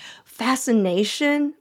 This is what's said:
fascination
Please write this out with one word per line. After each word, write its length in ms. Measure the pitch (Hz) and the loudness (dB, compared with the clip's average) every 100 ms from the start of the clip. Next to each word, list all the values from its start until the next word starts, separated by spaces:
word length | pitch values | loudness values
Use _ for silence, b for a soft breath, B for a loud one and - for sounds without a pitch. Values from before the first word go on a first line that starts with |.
| B B | B B
fascination 1300 | - - 226 262 262 226 185 180 208 - 294 294 294 - | -20 -6 -2 -2 0 2 2 2 0 0 0 2 -2 -2